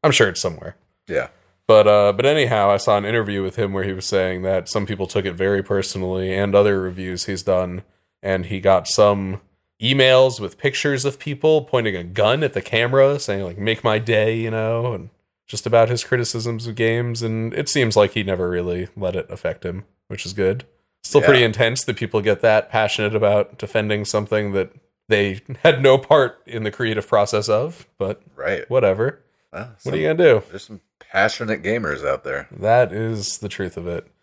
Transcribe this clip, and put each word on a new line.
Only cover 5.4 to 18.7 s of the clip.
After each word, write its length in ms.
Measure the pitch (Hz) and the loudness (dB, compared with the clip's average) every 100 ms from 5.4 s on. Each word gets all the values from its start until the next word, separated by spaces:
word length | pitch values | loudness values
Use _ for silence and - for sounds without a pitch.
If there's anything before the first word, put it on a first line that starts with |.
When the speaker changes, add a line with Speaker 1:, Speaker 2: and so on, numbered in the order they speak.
| 95 101 | 0 0
Speaker 1:
personally, 680 | 95 101 92 98 92 92 95 | 0 -4 -4 -6 -4 -4 -4
and 220 | 95 101 | -2 2
other 260 | 101 104 98 | 4 4 2
reviews 460 | 92 90 92 90 - | -4 -8 -10 -8 -8
he's 160 | 92 | -6
done, 400 | 98 92 90 90 - _ _ _ | -2 0 -2 -8 -14 _ _ _
and 240 | 98 95 87 | -4 -4 -4
he 120 | 98 | -2
got 300 | 95 95 87 | 2 2 2
some 540 | - 104 101 95 95 _ _ _ _ | 4 4 4 -4 -8 _ _ _ _
emails 600 | 113 135 131 131 131 120 | 0 4 6 6 4 0
with 180 | 98 - | -10 -4
pictures 460 | 139 135 147 139 | -4 -2 -2 -2
of 140 | 135 - | -4 -6
people 440 | 151 135 156 156 | -10 -2 2 2
pointing 320 | 127 123 110 | 2 -2 0
a 80 | 92 | -4
gun 400 | 87 98 104 135 | -6 0 2 2
at 100 | 147 | -2
the 80 | - | -4
camera, 560 | - 110 120 135 135 143 | -2 0 2 4 4 2
saying, 260 | - 98 | -4 -4
like, 140 | 92 92 | -6 -4
"Make 260 | 104 110 | -4 0
my 140 | 117 110 | 0 0
day," 360 | 113 107 107 113 | 0 2 2 -2
you 140 | 113 | -4
know, 420 | 110 110 117 123 | -4 -2 -2 -4
and 160 | 101 85 _ _ _ _ | -8 -14 _ _ _ _
just 200 | - 117 | -8 2
about 220 | 117 113 | 4 4
his 120 | 117 | 0
criticisms 640 | - 127 117 117 117 113 117 | -2 -2 -2 -4 -6 -8 -8
of 80 | |
games, 480 | 110 113 117 120 117 | -2 0 0 -4 -4
and 300 | 113 110 113 | -4 -4 -4
it 140 | - 143 | -6 -2
seems 280 | 147 117 104 | 0 2 4
like 160 | 101 | 2
he 100 | 110 | 0
never 260 | 98 92 90 | -4 -2 -2
really 400 | 90 90 | -4 -4